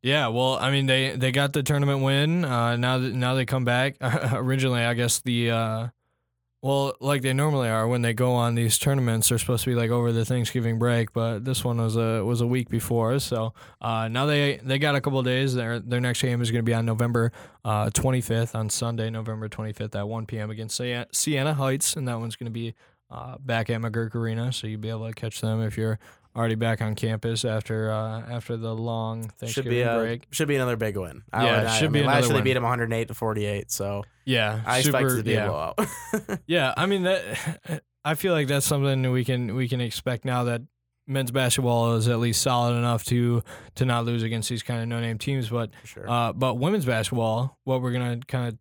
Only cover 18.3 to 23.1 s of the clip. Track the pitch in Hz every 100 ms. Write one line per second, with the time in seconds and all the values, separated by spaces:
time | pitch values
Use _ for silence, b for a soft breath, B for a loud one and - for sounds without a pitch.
18.3 | 117 117 113 107 - 117 117 113 113 110
19.3 | 110 110 - 110 104 107 107 104 113 110
20.3 | 113 107 110 113 - 123 120 120 - -
21.3 | 143 143 147 135 135 - - 127 117 117
22.3 | 110 117 113 117 - b b _